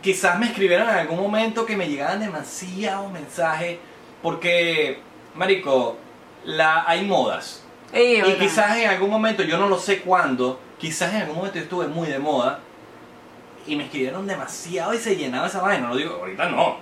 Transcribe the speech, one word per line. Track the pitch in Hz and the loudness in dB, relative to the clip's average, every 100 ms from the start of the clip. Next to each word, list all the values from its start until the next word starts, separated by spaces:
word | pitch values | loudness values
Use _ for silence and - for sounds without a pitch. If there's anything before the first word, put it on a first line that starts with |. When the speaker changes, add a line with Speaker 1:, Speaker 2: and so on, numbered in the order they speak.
| 190 | 0
Speaker 1:
quizás | 185 190 180 | 2 2 2
me | 233 | 0
escribieron | 202 190 175 233 | 2 2 4 4
en | |
algún | 196 160 165 | 2 0 -2
momento | 202 214 226 220 226 | 0 0 0 -2 -2
que | 208 | -2
me | 170 | -2
llegaban | 143 147 196 | -2 -2 -2
demasiados | 214 160 135 - 185 185 214 196 196 | -4 -6 -10 -12 -10 -6 -4 -4 -6
mensajes, | 175 143 - 165 160 175 175 - - - - | -10 -12 -2 -2 0 -4 -8 -14 -20 -20 -6
porque, | 165 160 175 175 170 160 143 131 - - - | -6 -2 0 2 2 0 0 -2 -12 -20 -20
marico, | - 190 190 143 135 117 - - - - - | -4 0 2 4 2 2 -4 -14 -20 -20 -18
la, | - 156 160 160 165 | -8 2 4 4 2
hay | 170 | 0
modas. | 202 175 123 - - - - - - | 2 2 2 -2 -8 -16 -20 -20 -6
Speaker 2:
Ey, | - 240 226 | 4 6 6
Speaker 1:
Y | |
Speaker 2:
¿verdad? | 190 190 | 6 4
Speaker 1:
quizás | 196 185 208 233 | 2 4 4 4
en | 220 | 2
algún | 185 196 | 2 2
momento, | 220 220 214 | 2 2 0
yo | 175 165 | 0 2
no | 202 | 2
lo | 185 | 2
sé | 202 190 | 2 -2
cuándo, | 180 180 151 127 127 127 - - | 2 2 2 0 -2 -2 -12 -12
quizás | 165 156 175 | -8 -2 -2
en | 214 | -2
algún | 170 | -4
momento | 135 196 170 | -4 -6 -6
yo | |
estuve | 151 185 151 | -6 -4 -2
muy | 165 160 | -2 -4
de | 139 | -2
moda | 143 139 120 - - - - - - - - - - - - | 0 2 0 -2 -12 -20 -20 -20 -20 -20 -20 -20 -20 -20 -6
y | |
me | 147 135 | -6 -4
escribieron | 147 127 185 196 | -4 -4 -4 -6
demasiado | 190 131 - 165 175 175 | -6 -8 -10 -8 -4 -2
y | 233 | -2
se | 226 190 | 0 -2
llenaba | 135 123 185 | -2 -4 -4
esa | 190 | -2
vaina. | 190 202 123 | 0 0 0
No | 123 | -2
digo, | 156 - | -4 -6
ahorita | 92 95 165 | -10 -4 -2
no. | - 165 - | 2 2 0